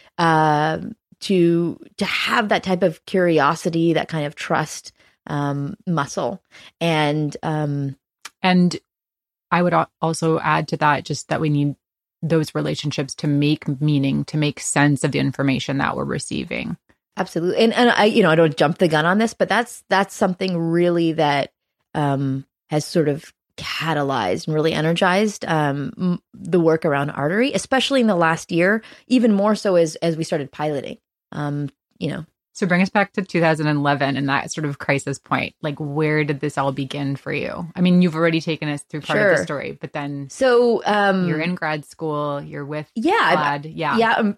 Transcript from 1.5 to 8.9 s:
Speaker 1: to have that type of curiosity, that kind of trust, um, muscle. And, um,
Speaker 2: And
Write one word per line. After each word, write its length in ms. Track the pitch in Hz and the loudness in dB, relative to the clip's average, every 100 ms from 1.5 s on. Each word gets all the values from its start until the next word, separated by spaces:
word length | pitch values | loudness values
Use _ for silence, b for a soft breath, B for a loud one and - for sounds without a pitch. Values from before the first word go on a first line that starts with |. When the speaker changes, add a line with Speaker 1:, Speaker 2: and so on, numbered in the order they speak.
| 170 170 - - - | 2 0 -6 -12 -8
Speaker 1:
to 80 | |
have 460 | 196 - - 226 208 | -4 -4 0 0 2
that 120 | 202 | 0
type 220 | 190 180 | 0 0
of 200 | 185 160 | 0 -2
curiosity, 920 | - 190 175 156 139 170 180 165 170 | -4 0 2 4 2 0 -2 0 2
that 120 | 156 - | 0 -2
kind 180 | 160 | -4
of 120 | 147 - | -6 -8
trust, 560 | - 156 156 - - b b b - | -4 -2 -4 -8 -18 b b b -8
um, 500 | 147 143 143 139 - | -4 -2 -4 -6 -8
muscle. 560 | - 160 143 196 123 185 B B B - | -2 -2 -2 -4 -4 -6 B B B -4
And, 560 | 170 156 147 151 147 - | 0 2 2 0 -2 -4
um, 540 | 160 151 151 143 139 135 _ _ - _ | -4 -2 -2 -2 -4 -8 _ _ -20 _
Speaker 2:
And 340 | 185 180 180 - - | 2 4 4 0 -10